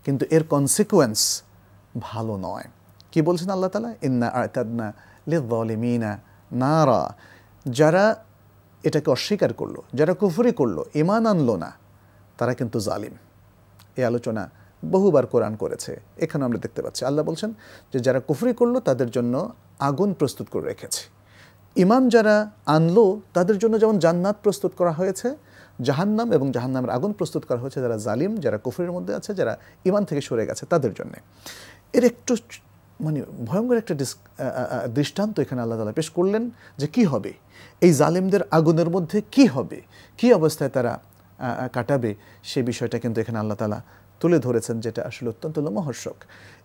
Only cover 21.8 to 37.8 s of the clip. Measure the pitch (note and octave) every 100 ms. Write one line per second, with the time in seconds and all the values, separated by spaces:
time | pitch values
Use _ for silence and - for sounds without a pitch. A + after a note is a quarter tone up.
21.8 | G3+ B3+ B3+ A3+ G#3+ G#3 G#3+ - - D#3
22.8 | E3 G3 G3 G#3 - F3 F3+ G3+ A3+ A3
23.8 | A3 G#3 E3 F3 F#3+ G3+ G#3 - F3+ -
24.8 | F3 D#3+ F#3 F#3+ B3 D4+ - - - -
25.8 | B2 C#3 G3+ G#3+ A#3 D#3+ C#3 A#2+ B2+ C3
26.8 | B2 B2 G3+ G#3 D#3+ D3+ - B2 C3 C#3
27.8 | B2 A2 A2 A2+ F#3+ A3 B2 G#2 B2+ -
28.8 | F3 F3+ F3+ - - F#3+ A#2+ - - -
29.8 | F#3+ G3+ G3 C#3+ - A#2 F2+ - - E3+
30.8 | B2 E2+ - - - - - - - -
31.8 | _ B3 A#3+ A#3+ - A#3 - - _ -
32.8 | _ - D3+ D3 - - A2+ F#3+ B3 A#3
33.8 | A3 D3 C3 - - - C3+ - - G3
34.8 | C3 A#2+ C#3+ - G#3+ G3+ C3+ B2+ A#2 A2+
35.8 | G#2+ A2 D#3 - F#3 G#3+ A#3+ - - -
36.8 | D3 B3 G3 A#2+ F#2+ - _ - - -